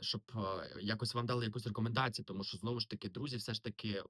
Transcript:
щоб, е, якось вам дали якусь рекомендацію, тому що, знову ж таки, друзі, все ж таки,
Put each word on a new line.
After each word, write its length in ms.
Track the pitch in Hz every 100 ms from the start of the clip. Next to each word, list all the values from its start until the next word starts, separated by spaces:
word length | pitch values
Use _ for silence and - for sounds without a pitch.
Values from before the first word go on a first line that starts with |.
щоб, 220 | - 101 - 117
е, 400 | 95 92 65 71
якось 340 | 101 107 120
вам 120 | 120 120
дали 180 | 123
якусь 220 | 113 120 120
рекомендацію, 580 | 104 113 117 127 -
тому 200 | - 95
що, 120 | 98 95
знову 220 | 113 120
ж 80 | -
таки, 180 | 104 104
друзі, 280 | 90 139 123
все 180 | -
ж 80 | 113
таки, 380 | 117 - 113 98 -